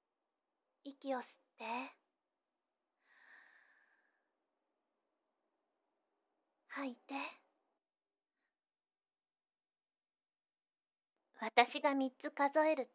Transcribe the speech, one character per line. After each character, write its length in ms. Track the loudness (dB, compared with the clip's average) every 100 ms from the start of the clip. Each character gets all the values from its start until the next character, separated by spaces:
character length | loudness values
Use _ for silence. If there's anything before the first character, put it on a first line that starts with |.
| _ _ _ _ _ _ _ _ -18
え。 40 |
息 240 | -10 -4 -4
を 40 |
吸 20 |
っ 40 | -6 -18 _ -14
て。 380 | -8 -6 -8 -14 _ _ _ _ _ _ _ _ _ _ _ -20 -20 -20 -20 -20 -20 -20 _ _ _ _ _ _ _ _ _ _ _ _ _ _ _ _ _ _ _ _ _ _ _ _ _ _ _ _ -12
吐 200 | -8 -8
い 60 | -8
て。 200 | -12 -10 -10 -12 _ _ _ _ _ _ _ _ _ _ _ _ _ _ _ _ _ _ _ _ _ _ _ _ _ _ _ _ _ _ _ _ _ _ _ _ _ _ _ -8
私 420 | 2 4 4 2
が 120 | 2
三 180 | 2 0
つ 200 | -4 -8
数 360 | 0 2 4 4
え 80 | 2
る 120 | -2